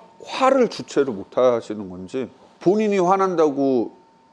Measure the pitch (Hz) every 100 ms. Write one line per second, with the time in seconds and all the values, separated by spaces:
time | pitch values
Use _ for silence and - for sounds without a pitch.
0 | - _ - - 262 269 226 - 131 151
1 | 135 98 - - 127 117 - 107 95 90
2 | 92 131 117 - - _ 170 214 214 202
3 | 175 190 190 170 156 139 135 127 92 -
4 | _ _ _